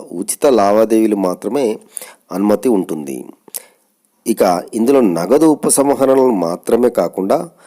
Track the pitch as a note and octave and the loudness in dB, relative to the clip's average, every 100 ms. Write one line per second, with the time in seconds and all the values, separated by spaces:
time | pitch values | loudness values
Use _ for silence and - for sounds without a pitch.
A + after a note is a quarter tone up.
0 | - E2+ - - D3 A2+ G2+ G#2+ A2+ A2 | -10 -12 -10 -2 2 2 2 2 2 2
1 | A2 G2+ F2+ F2+ - C#3+ A#2 - _ - | 2 0 -2 -4 -6 -2 -2 -4 _ -18
2 | - - - - G#2 G#2 C3 G2+ E2+ D#2+ | -18 -20 -10 -2 0 0 2 0 -2 -8
3 | C#2 B1+ - - - - - _ _ _ | -8 -12 -14 -20 -18 -20 -20 _ _ _
4 | _ _ A#2+ G#2 G2+ F2 - A2 A#2 C#3 | _ _ -4 0 0 0 -4 -2 2 2
5 | G#2+ E2 F2+ D3 D#3+ C#3+ D3+ C#3+ C#3 B2+ | 2 0 0 2 4 2 0 0 0 2
6 | C3+ C3+ C3 G2+ E2 F2+ - A#2 B2 - | 2 4 2 0 -2 -4 -2 0 2 0
7 | F2 - G2 D3+ F3 _ | -4 -4 -2 -2 -4 _